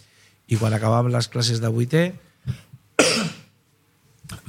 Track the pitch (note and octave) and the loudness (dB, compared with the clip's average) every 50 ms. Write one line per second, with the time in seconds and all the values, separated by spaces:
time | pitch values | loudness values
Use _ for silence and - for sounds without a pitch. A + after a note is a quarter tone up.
0 | - _ _ _ _ _ _ _ _ - A#2+ G#2+ A2 A2 A2 G#2+ A2 A2 A2+ A#2 | -20 _ _ _ _ _ _ _ _ -2 0 0 2 0 0 2 2 2 2 4
1 | B2 B2 A#2+ A#2+ A#2 - - B2 A#2 A2+ A#2 A2+ A#2 A#2 A2 A#2 A#2+ B2 D3+ D#3+ | 2 2 2 0 -2 -2 -2 -2 -2 0 0 0 0 0 0 0 0 0 2 2
2 | E3+ F3+ F#3+ - - _ _ _ _ - - - - - - - _ _ _ - | 0 0 -2 -8 -18 _ _ _ _ -10 -10 -10 -12 -20 -20 -20 _ _ _ 2
3 | - - - A3+ G#3 E3 - - - - _ _ _ _ _ _ _ _ _ _ | 2 2 2 0 -2 -4 -6 -10 -18 -20 _ _ _ _ _ _ _ _ _ _
4 | _ _ _ _ _ - - - - | _ _ _ _ _ -16 -16 -14 -4